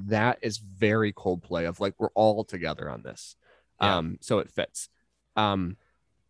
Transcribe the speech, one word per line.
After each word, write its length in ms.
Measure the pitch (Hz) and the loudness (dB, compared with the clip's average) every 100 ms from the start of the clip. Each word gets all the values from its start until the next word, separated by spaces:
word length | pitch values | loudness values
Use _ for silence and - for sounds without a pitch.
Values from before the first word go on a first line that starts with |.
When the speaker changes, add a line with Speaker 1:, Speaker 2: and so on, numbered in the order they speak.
| 101 | 0
Speaker 1:
that 320 | 107 120 - | 2 4 2
is 160 | 120 107 | -2 -6
very 540 | 101 95 104 110 107 | -10 0 4 4 2
Coldplay 540 | - 95 90 - 85 85 | 0 -2 -2 -2 -2 -2
of, 120 | 90 | -2
like, 140 | 101 - | -4 -2
we're 140 | 107 | -2
all 300 | 98 110 104 | 4 4 4
together 440 | 107 90 80 76 76 | -2 -6 -6 -6 -8
on 140 | 58 | -10
this. 320 | 57 - - - _ _ _ - | -12 -14 -18 -20 _ _ _ -2
Speaker 2:
Yeah. 160 | 101 90 | 2 2
Speaker 1:
Um, 220 | 82 - | 0 -6
so 180 | - 104 | -2 -2
it 100 | - | -2
fits. 400 | - - - - _ _ _ _ | -4 -6 -8 -14 _ _ _ _
Um, 420 | - 104 98 87 - _ _ _ _ _ | 0 2 2 -2 -8 _ _ _ _ _